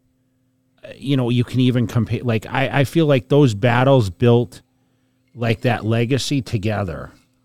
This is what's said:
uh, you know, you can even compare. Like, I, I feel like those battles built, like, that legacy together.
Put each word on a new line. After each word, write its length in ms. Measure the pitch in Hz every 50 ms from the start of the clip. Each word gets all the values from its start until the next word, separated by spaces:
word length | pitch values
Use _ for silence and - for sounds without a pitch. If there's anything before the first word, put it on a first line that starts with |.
| _ _ _ _ _ _ _ _ _ _ _ _ _ _ _ _ -
uh, 60 | 110 -
you 180 | - 104 135 143
know, 120 | 131 123 117
you 140 | 123 120 117
can 160 | - - 127
even 260 | 127 127 120 123 117
compare. 340 | - - 120 107 - 120 107 -
Like, 220 | 120 113 110 -
I, 360 | - - 131 135 107 117 139
I 20 | 135
feel 220 | - - 165 160
like 240 | 147 143 127 - -
those 240 | 151 147 147 123 104
battles 560 | 101 113 120 117 120 131 139 139 131 107 92
built, 520 | 87 - 120 120 120 120 120 - - - _ _ _ _ _ _ _ _ _ _ _ _ _ _ -
like, 280 | 117 120 - - -
that 240 | - 123 117 - -
legacy 560 | 110 113 120 120 113 139 123 - - 147 135
together. 680 | - - - 104 87 110 104 98 101 87 73 131 - - - _ _ _ _ _